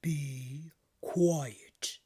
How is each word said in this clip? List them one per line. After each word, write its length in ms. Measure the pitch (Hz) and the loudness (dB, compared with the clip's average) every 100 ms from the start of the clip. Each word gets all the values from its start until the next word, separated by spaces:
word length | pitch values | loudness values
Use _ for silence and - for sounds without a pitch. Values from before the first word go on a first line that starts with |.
be 680 | 170 151 139 131 127 139 160 _ _ _ | 0 0 -2 -6 -8 -10 -12 _ _ _
quiet. 960 | - - 170 165 135 107 - _ - - | -4 4 6 6 0 -8 -20 _ -8 -8